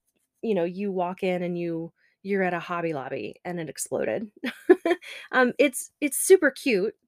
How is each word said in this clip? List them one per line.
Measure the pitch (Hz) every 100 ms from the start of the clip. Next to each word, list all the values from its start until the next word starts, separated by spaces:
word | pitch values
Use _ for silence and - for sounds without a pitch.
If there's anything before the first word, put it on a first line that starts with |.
| _ _ _ _
you | 233 196
know, |
you | 170 180 202
walk | 185 175 185
in | 185 180
and | 180 175
you, | 170 165 165 _ _ _
you're | 196 202
at | 185
a | 175
Hobby | 160 175 170
Lobby | 147 131 135 104 - -
and | 175
it | 156
exploded. | - - - - 110 208 -
<laughs> | 247 - - 370 339 349 - - -
Um, | 262 247 -
it's, | 277 - - -
it's | 294 -
super | - 381 302
cute. | - 277 202 208 -